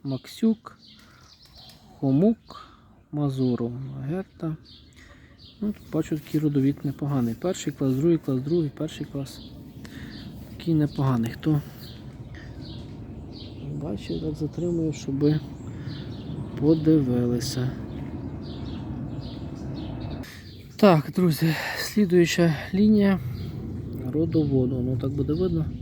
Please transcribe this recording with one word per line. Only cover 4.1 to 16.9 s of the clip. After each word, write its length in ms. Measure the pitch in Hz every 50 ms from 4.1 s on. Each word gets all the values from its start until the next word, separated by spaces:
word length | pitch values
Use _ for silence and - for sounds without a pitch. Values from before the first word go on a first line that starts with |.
| 165 190 190 _ _ - 170 160 160 - - - - - - - - - - - - - - - - - - - - -
Ну, 120 | 208 214 208
тут 180 | - - - -
бачу, 240 | 156 156 - 165
такий 220 | 151 - - - 151
родовід 360 | 151 151 147 143 131 139 143 - -
непоганий. 520 | 143 135 - 147 143 143 131 120 117 113 113
Перший 320 | - 180 190 - - 156 143
клас, 220 | - 143 131 127
другий 220 | 135 151 175 170
клас, 240 | 156 - - 135 127
другий, 300 | 135 143 170 175 160 139 -
перший 280 | - 147 156 - - 147
клас. 360 | - - 143 135 - - - - - - - - - - - - - - - - - - - - - - - - -
Такий 240 | - - - 170 165
непоганий. 580 | 151 147 147 - - 139 135 127 117 113 120
Хто 300 | - - - 156 156 143 - - - - - - - - - - - - - - - - - - - - - - - - - - - - - - - - - - - - - - - - - 143 147 147
бачить, 400 | 147 165 202 196 - - 170 160
так 140 | 160 156 151
затримую, 580 | 151 156 147 - - 170 175 175 165 160 160 147
щоби 460 | - - 131 135 139 147 147 156 151 - - - - - - - - - - - - - - - - - - - - - - - -
подивилися. 1080 | 143 151 165 160 156 156